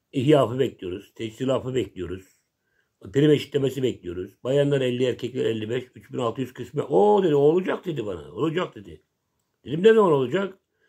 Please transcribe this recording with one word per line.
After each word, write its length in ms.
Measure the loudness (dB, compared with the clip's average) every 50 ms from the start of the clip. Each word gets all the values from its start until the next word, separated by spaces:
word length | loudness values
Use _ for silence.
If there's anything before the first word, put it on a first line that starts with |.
| _ _
"ihyafı 460 | -4 -2 2 4 4 4 4 2 0 -2
bekliyoruz. 540 | -2 -2 -2 -8 -10 -10 -10 -10 -12 _ _
Teçhilafı 600 | -12 -12 -12 -8 -6 -4 -2 -2 -2 -4 -4 -4
bekliyoruz. 500 | -4 -4 -6 -8 -12 -10 -10 -10 -14 -16 _ _ _ _ _ _ _ _ _ _ _ _ _ _ _ -14 -4 0
Prim 160 | 2 4 4
eşitlemesi 520 | 4 4 2 -4 -4 -2 -2 -2 -2 -2
bekliyoruz. 500 | -2 -2 -4 -4 -10 -10 -10 -10 -10 -12 -12 _ -6
Bayanlar 360 | -2 0 2 2 2 2 0
elli, 240 | 0 0 0 0 0
erkekler 400 | -2 -2 -4 -6 -8 -6 -4 -2
elli 240 | -2 -2 -4 -4 -4
beş. 140 | -6 -6 -8 -10 -20
Üç 180 | -20 -18 -12
bin 60 | -6 -4
altı 220 | -4 -4 -4 -4
yüz 140 | -8 -8 -8
kısmı." 280 | -14 -14 -10 -8 -8 -4
"O," 380 | 0 2 4 4 4 4 4 2
dedi, 120 | 2 2
"o 20 | 4
olacak," 460 | 4 4 4 2 0 -2 -6 -6 -6
dedi 200 | -8 -6 -6 -6
bana. 260 | -8 -8 -10 -12 -12 -6
"Olacak," 400 | -4 -4 -2 -2 -4 -6 -6 -10
dedi. 260 | -16 -18 -18 -20 -20 _ _ _ _ _ _ _ _ _ _ _ _ -12
Dedim, 200 | -8 -4 4 6
"Ne 100 | 6 6
zaman 180 | 8 6 4
olacak?" 460 | 4 2 2 0 -2 -4 -4 -4 -10 _ _ _ _ _ _